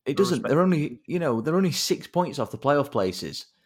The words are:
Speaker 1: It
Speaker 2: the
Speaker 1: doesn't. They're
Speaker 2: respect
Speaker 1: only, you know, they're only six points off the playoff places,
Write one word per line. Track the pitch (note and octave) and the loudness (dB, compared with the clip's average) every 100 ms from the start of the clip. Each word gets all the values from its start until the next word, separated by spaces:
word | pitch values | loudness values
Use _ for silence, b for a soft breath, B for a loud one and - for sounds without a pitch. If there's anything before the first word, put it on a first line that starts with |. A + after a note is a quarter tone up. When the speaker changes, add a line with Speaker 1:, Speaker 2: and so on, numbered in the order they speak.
| - | -4
Speaker 1:
It | C#3+ | 0
Speaker 2:
the | |
Speaker 1:
doesn't. | F#3+ D3+ | 2 0
They're | A2 C#3+ | 2 4
Speaker 2:
respect | |
Speaker 1:
only, | F#3 F3 D3+ A#2+ - | 4 2 0 -6 -6
you | F3 | -2
know, | E3 A2+ | 0 0
they're | A2+ E3+ | 0 2
only | F#3+ | 2
six | C3 - F3+ - | 0 -2 -2 -2
points | F3 F3+ C3+ | -2 -2 -2
off | A2+ | -6
the | A#2+ | -2
playoff | C3+ C#3+ C#3 | 2 2 2
places, | A2+ F#2+ F2+ D2+ - - _ | 0 -2 -2 -8 -10 -14 _